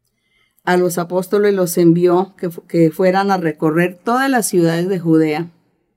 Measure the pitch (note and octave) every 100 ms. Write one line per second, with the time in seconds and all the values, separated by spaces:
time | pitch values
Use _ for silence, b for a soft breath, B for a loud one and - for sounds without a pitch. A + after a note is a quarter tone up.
0 | _ _ _ _ _ _ F3+ F3+ F3+ F3+
1 | E3+ F#3 F#3 G#3 G#3 G3 F3+ F3+ E3+ E3+
2 | F3 F3 F#3+ _ F3+ E3+ - F3 D#3+ D#3
3 | F#3 F#3+ G3 F#3 E3 D3+ D#3+ D#3+ F3 F3+
4 | A#3 B3 C4+ B3 - F3+ E3 E3 F3+ F#3+
5 | E3 D#3+ D#3 D3+ E3+ _ _ _ _